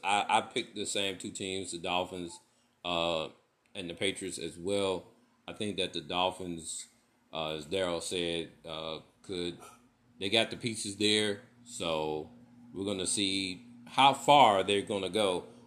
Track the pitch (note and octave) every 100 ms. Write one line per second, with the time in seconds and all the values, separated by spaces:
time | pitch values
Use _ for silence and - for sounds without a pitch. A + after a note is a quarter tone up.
0 | F#2+ G2+ F#2+ A2 A2 B2+ - G#2 G2+ G#2+
1 | G2 F2+ G#2+ F2 G2 F#2+ F2+ F2 F2+ F2+
2 | F2+ F#2 E2+ - _ _ _ _ F2 F2
3 | E2+ E2 C#2+ - _ _ _ G#2 F2+ E2+
4 | G2 F#2 F#2+ - E2 F2 F2 G2+ G2 F2+
5 | - _ _ _ - F2 G#2+ F#2 F2+ E2+
6 | D2+ F2 F#2 F2+ F2+ E2+ D#2+ - - _
7 | _ _ _ D#2 D#2 D#2 D2+ F#2+ F#2 E2+
8 | - F#2 E2+ E2 D#2+ - E2 D#2+ D#2+ D#2
9 | - _ - F#2 F2 E2 - - _ _
10 | _ - G2 A2+ A2 - A2 G#2+ G#2 G2
11 | G#2 G#2+ G#2+ G2+ - _ - - E2+ D#2+
12 | D#2 D#2 D#2 - - - - D#2+ G2 G2
13 | F2 - G2 F#2+ G2 F#2 - - - -
14 | C3+ C3+ - D3 B2 G2 F#2+ G2+ G2 G#2
15 | F#2+ F#2 G2+ F2+ - -